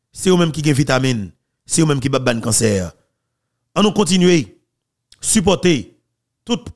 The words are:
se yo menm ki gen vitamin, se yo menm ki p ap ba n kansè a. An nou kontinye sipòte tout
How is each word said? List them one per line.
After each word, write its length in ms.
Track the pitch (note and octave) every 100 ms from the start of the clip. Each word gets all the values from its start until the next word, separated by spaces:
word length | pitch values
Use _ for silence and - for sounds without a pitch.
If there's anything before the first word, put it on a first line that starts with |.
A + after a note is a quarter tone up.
| _
se 160 | - F#3
yo 80 | F3+
menm 120 | E3
ki 140 | D3+ D3+
gen 80 | C3+
vitamin, 500 | C#3+ C3 C3 A#2 F#2 _ _ _
se 160 | - -
yo 80 | D#3
menm 140 | C#3+
ki 80 | C3
p 80 | C3
ap 80 | B2+
ba 80 | A#2
n 80 |
kansè 300 | A#2 G#2+ A2+ G2+
a. 80 | E2+ - _ _ _ _ _ _ _ E3
An 80 | G#3
nou 100 | F#3+
kontinye 480 | F3 F#3 F3+ E3+ G2+ _ _ _ _ _ _ _
sipòte 500 | - A3 F#3+ F3+ F3+ D3 - _ _ _ _ _
tout 240 | - A#3 -